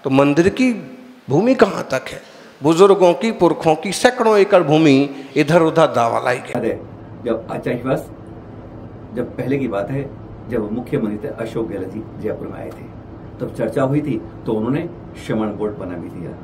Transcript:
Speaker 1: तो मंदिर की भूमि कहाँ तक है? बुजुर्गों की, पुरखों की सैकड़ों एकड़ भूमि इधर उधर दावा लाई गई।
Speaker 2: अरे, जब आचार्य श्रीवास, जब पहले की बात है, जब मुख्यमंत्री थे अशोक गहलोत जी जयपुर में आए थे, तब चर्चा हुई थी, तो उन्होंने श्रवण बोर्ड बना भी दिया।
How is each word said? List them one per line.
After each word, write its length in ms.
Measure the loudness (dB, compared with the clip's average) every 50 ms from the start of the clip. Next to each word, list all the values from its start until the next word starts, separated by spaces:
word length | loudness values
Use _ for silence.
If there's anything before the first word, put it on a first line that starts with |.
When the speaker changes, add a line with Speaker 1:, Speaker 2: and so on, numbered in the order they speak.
| 0
Speaker 1:
तो 60 | 4
मंदिर 380 | 4 6 6 6 4 4 4 2
की 240 | 2 2 0 0 0 -2 -8 -14 -16 -18 -20 -20 -20 -18 _ 0
भूमि 240 | 0 2 4 4 6
कहाँ 340 | 4 4 4 4 -6 -4 -4
तक 120 | -4 -4 -4 -6
है? 280 | -14 -14 -16 -18 -20 -20 -20 -20 -14 0
बुजुर्गों 520 | 2 2 6 8 8 8 8 6 6 4 4
की, 180 | 4 0 -2
पुरखों 420 | 0 4 2 2 2 2 2 2 2
की 180 | 2 0 -6
सैकड़ों 460 | -4 2 2 2 2 4 2 4 6 6
एकड़ 240 | 6 6 6 4
भूमि 480 | 6 6 6 6 8 8 8 6 4 2 -4 -12 -14 -2 0
इधर 260 | 0 2 4 6 4
उधर 240 | 4 6 6 4 4
दावा 340 | 4 4 2 2 2 0 0
लाई 180 | 0 0 -2 -2
गई। 140 | -4 -6
Speaker 2:
अरे, 280 | -6 -4 -2 -2 -4 -4 -10 -16 -16 -18 -18 -18 -16 -8 -4
जब 240 | -4 -4 -4 -4 -8
आचार्य 280 | -10 -6 -4 -4 -6 -4
श्रीवास, 280 | -2 -2 -4 -4 -4 -10 -16 -18 -18 -18 -18 -18 -18 -18 -18 -18 -18 -16 -16 -16 -16 -16 -16 -18 -16 -10 -8
जब 220 | -8 -8 -8 -8
पहले 220 | -8 -4 -4 -2 -2
की 100 | -2 -2
बात 220 | -4 -4 -4 -4
है, 200 | -6 -6 -6 -8 -12 -16 -16 -16 -18 -16 -10 -6
जब 220 | -4 -4 -4 -4
मुख्यमंत्री 560 | -6 -6 -6 -4 -4 -4 -2 -4 -6 -6 -8 -10
थे 40 |
अशोक 360 | -8 -8 -10 -6 -6 -6 -6 -6
गहलोत 200 | -6 -8 -8 -8
जी 140 | -10 -12 -12 -12 -14 -8
जयपुर 260 | -6 -6 -6 -6 -10
में 120 | -12 -12 -12
आए 80 | -14
थे, 180 | -14 -14 -16 -16 -16 -16 -18 -18 -18 -18 -18 -18 -18 -12 -10
तब 140 | -10 -10 -6 -4
चर्चा 240 | -4 -2 0 0
हुई 180 | 0 2 0 0
थी, 220 | 0 -2 -4 -6 -6 -12 -16 -10 -4
तो 60 | -4
उन्होंने 360 | -2 -2 0 0 -2 -2 -4 -6 -10 -14 -16 -16 -16 -14 -6
श्रवण 220 | -4 -2 -2 -2 -4
बोर्ड 260 | -4 -4 -4 -6 -6
बना 220 | -6 -10 -10 -10
भी 120 | -10 -10 -12
दिया। 220 | -12 -12 -12 -12 -12 -14